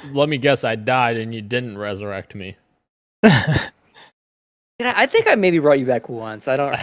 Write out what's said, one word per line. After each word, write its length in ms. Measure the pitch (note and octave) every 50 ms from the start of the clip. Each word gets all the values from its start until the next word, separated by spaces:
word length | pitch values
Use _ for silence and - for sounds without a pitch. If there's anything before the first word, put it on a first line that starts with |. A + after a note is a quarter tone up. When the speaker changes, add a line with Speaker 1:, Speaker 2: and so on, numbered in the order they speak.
| - C#3+
Speaker 1:
let 180 | C#3 C#3 D3 D#3
me 100 | D3+ B2+
guess, 260 | C3 C#3+ C3+ - -
I 100 | A2+ A2+
died 400 | A2 G#2+ B2+ B2+ B2+ B2 A#2 A#2
and 180 | A2+ A2 A2+ A2+
you 60 | A2
didn't 380 | G#2 G2+ A#2+ B2 B2+ A#2 G2+ G2+
resurrect 560 | G#2 G#2 G2 F#2+ G#2 G2+ F#2+ F#2+ - _ -
me. 220 | G#2 F#2 F#2+ - _ _ _ _ _ _ _
Speaker 2:
<laughs> 320 | _ _ _ _ _ -
Speaker 3:
Did 100 | - A3 D3 A2+ - D#3 C3+ - - - _ _ _ _ _ - - _ _ _ _ _ _ _ _ _ _ _ _ _ _ -
I, 220 | A#3 B3 - G3
I 40 | B3+
think 200 | - - A4+ A4
I 80 | A4 C4
maybe 240 | A3 F#3+ F#3 E3+ D#3+
brought 200 | C#3+ D3 C#3+ C#3
you 80 | B2+
back 220 | B2+ B2 A2+ - -
once. 380 | B2 A2+ A2+ A2 A2 G#2+ - C3+
I 80 | C3
don't, 180 | C#3 C#3+ C3+ - -